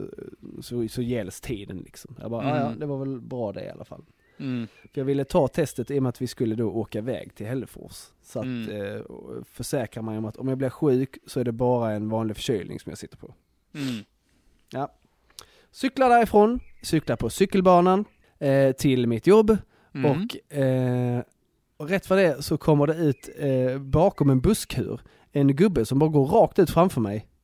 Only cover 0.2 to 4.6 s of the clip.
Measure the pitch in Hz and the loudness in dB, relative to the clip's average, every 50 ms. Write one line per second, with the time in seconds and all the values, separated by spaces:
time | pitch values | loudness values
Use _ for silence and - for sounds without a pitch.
0.2 | - - - - - - - - - - 120 123 113 110 - 127 123 117 123 117 | -16 -16 -18 -18 -18 -18 -16 -16 -12 -8 -6 -6 -4 -4 -4 -6 -4 -4 -4 -4
1.2 | 101 90 - - - - 131 98 101 - 98 90 - - - - - - - - | -6 -8 -10 -12 -10 -10 -10 -10 -10 -12 -12 -14 -14 -16 -20 -20 -20 -20 -16 -14
2.2 | - 107 117 113 104 135 147 - - 113 113 113 151 143 139 135 135 135 135 123 | -10 -8 -6 -4 -2 -2 -2 -2 -2 -4 -4 -6 -8 -6 -6 -6 -6 -6 -8 -10
3.2 | 113 117 131 123 117 104 98 - - - - - - - - - - _ _ _ | -10 -10 -8 -6 -6 -6 -6 -8 -12 -14 -14 -16 -18 -18 -20 -20 -20 _ _ _
4.2 | _ _ _ - 147 135 127 120 | _ _ _ -10 -8 -6 -6 -6